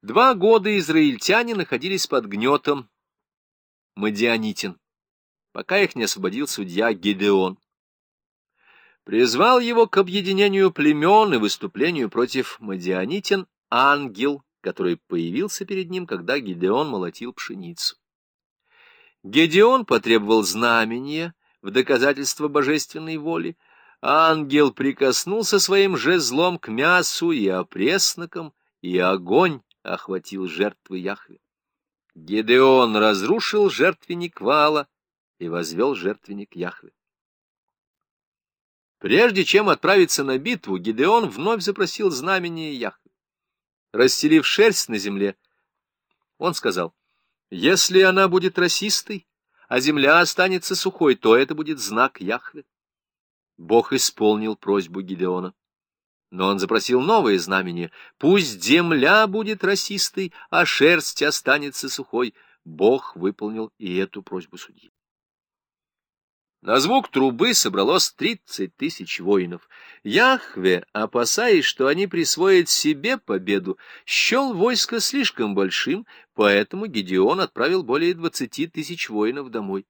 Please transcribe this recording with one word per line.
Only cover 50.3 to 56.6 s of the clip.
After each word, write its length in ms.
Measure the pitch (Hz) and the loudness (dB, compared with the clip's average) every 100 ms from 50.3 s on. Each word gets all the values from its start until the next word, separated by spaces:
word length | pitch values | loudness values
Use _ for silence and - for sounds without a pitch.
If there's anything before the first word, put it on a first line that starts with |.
| - 185 185 - | 2 0 0 -4
сухой, 400 | 190 190 - 156 | -4 -4 0 2
то 200 | 123 113 | 4 6
это 200 | 117 135 | 6 4
будет 240 | 151 151 151 | -2 -8 -8
знак 420 | 104 107 127 - | -6 0 0 -2
Яхве». 460 | 92 120 - 156 - _ _ _ _ _ _ _ _ _ | -8 -8 -8 -20 -20 _ _ _ _ _ _ _ _ _
Бог 380 | 82 117 113 | 2 2 4
исполнил 600 | 131 - - 107 107 110 | -2 -2 0 0 2 -2
просьбу 460 | 107 - 101 85 92 | -6 -2 -2 -2 -10
Гедеона. 540 | 92 92 90 90 90 _ _ _ _ _ _ _ _ | -10 -6 -4 -4 -6 _ _ _ _ _ _ _ _
Но 180 | 90 95 | -4 -2
он 100 | |
запросил 420 | 101 | -2